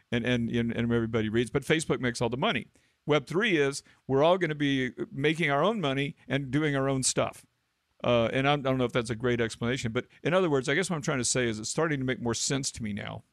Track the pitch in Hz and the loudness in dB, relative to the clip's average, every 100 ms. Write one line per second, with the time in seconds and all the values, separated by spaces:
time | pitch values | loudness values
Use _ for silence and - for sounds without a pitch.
0 | _ 120 117 123 113 117 117 117 117 117 | _ -2 0 0 0 0 0 -2 0 0
1 | 113 117 110 113 123 147 135 160 143 127 | 2 0 0 0 0 -2 0 0 0 -2
2 | 123 113 117 123 214 135 - _ _ _ | -2 -2 -2 0 -2 -2 -6 _ _ _
3 | - 147 131 160 226 160 139 139 - _ | 0 0 0 0 2 4 2 -2 -10 _
4 | - 135 160 185 160 147 143 135 127 - | 0 4 6 4 0 0 0 0 -2 -6
5 | - 135 147 160 156 139 180 226 143 135 | -8 -2 0 2 2 2 2 0 0 -2
6 | 143 - - 135 135 143 156 139 135 135 | -4 -6 -4 -4 0 0 0 0 0 0
7 | 127 - 110 - - _ _ _ _ _ | 0 0 -2 -6 -20 _ _ _ _ _
8 | 123 120 113 131 139 147 131 131 120 123 | 0 2 2 2 2 0 0 0 0 0
9 | 117 113 123 120 113 - 120 127 120 120 | -2 -2 0 0 -2 -2 -4 -2 -2 -4
10 | - - 135 185 180 139 127 151 180 160 | -6 -6 0 2 4 2 2 0 0 -4
11 | 165 135 117 131 120 107 110 - 165 143 | -2 -2 0 0 0 -2 -4 -2 0 0
12 | 127 123 117 110 - 135 135 - 107 104 | -2 -2 -2 -2 -2 -2 -4 -6 -6 -6
13 | 110 110 - | -8 -12 -16